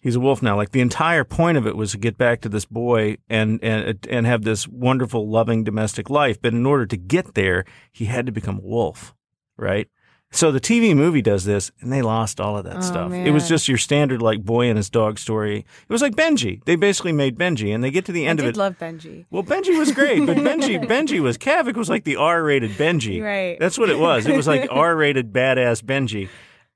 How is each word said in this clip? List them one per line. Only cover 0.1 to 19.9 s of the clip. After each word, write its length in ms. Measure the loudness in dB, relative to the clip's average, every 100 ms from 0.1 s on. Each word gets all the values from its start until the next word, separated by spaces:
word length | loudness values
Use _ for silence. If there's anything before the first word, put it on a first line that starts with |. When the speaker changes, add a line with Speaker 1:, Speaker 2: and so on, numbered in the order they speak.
| 0
Speaker 1:
a 60 |
wolf 200 | 2 2
now. 140 | 0 0
Like, 160 | 0
the 80 | 0
entire 460 | 0 0 0 2 0
point 320 | 0 2 2
of 100 | 0
it 80 | -2
was 160 | -6
to 60 | -4
get 200 | -4 0
back 220 | 0 0
to 60 | -2
this 140 | -6
boy 540 | -6 -6 0 2 0 -4 _
and, 340 | -2 0 0
and, 460 | 0 -2 -2 -6 -4
and 160 | -2 2
have 180 | 0
this 260 | 0 -2 -4
wonderful, 600 | -2 0 0 0 -4 0
loving 360 | 0 2 0 0
domestic 440 | -2 -4 -4 -2
life. 320 | 0 0 0
But 120 | -2
in 120 | 0 2
order 200 | 0 0
to 100 | -6
get 380 | -2 -2 0
there, 320 | -2 0 0 -4 -14 _
he 140 | _ -4
had 200 | -4 -4
to 40 |
become 280 | -6 -6 -8
a 60 | -4
wolf, 480 | -2 -2 -4 -20 _ _ _ _ -8
right? 320 | -4 -4 -4 _ _ _ _
So 220 | 2 2
the 80 | 2
T 220 | 2 2
V 120 | 4
movie 280 | 4 4 4
does 240 | 2 0 0
this, 260 | -2 -2 _
and 100 | -6
they 120 | -2
lost 400 | 0 -2 -4 -4
all 160 | -6 -6
of 80 | -8
that 100 | -6
Speaker 2:
Oh, 60 |
Speaker 1:
stuff. 320 | -6 -4 -6
It 180 | -2 2
was 120 | 2
Speaker 2:
man. 60 | 2
Speaker 1:
just 200 | 0 2
your 80 | -2
standard, 440 | 0 2 2 2
like, 220 | 0 0
boy 240 | 0 0 2
and 80 | 0
his 140 | 0
dog 300 | 0 0 -2
story. 400 | -4 -4 -2 -4
It 60 | -8 -20 _
was 140 | 0
like 160 | 0 2
Benji. 440 | 2 2 0 -6 0
They 100 | 2
basically 380 | 2 0 -2
made 260 | 0 0 0
Benji, 340 | -2 0 -2
and 80 | -2
they 100 | -2
get 120 | -2 -4
to 40 |
the 160 | -4 -2
Speaker 2:
I 40 |
Speaker 1:
end 100 | 0
of 40 | 0
Speaker 2:
did 100 | 0
Speaker 1:
it. 40 |
Speaker 2:
love 180 | -4 -4
Benji. 460 | -12 -12 -16 -20 -10
Speaker 1:
Well, 140 | -8
Benji 360 | -2 -2 2 2
was 140 | 2